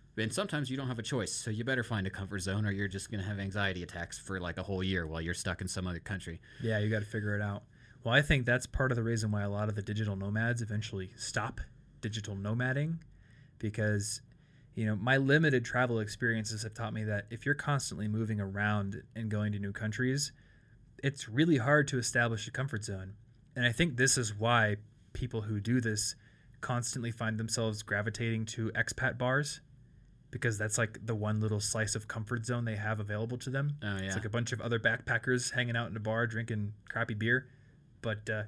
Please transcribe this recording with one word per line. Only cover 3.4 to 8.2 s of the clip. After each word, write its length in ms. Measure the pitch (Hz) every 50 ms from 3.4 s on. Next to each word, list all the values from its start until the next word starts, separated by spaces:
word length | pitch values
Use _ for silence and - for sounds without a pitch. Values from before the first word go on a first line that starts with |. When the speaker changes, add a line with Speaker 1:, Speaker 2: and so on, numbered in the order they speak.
Speaker 1:
anxiety 420 | 98 98 92 104 101 98 92 90 87
attacks 360 | - - 87 85 - - -
for, 180 | - - 95 92
like, 180 | 90 85 82
a 60 | 92 87
whole 220 | 101 98 92 92
year 200 | 95 95 90 82
while 160 | 78 80 82
you're 140 | 82 85 87
stuck 260 | - - 95 87 -
in 60 | 98
some 220 | 90 - 95 90 90
other 120 | 87 82
country. 400 | - - 101 90 - - 82 - - - - -
Speaker 2:
Yeah, 180 | 117 110 110 104
you 120 | 104 107
gotta 160 | 110 107 101
figure 280 | 104 - 110 104 107 104
it 80 | 101 104
out. 220 | 101 101 101 - - - - - - - - -
Well, 100 | 113 120
I 80 | 143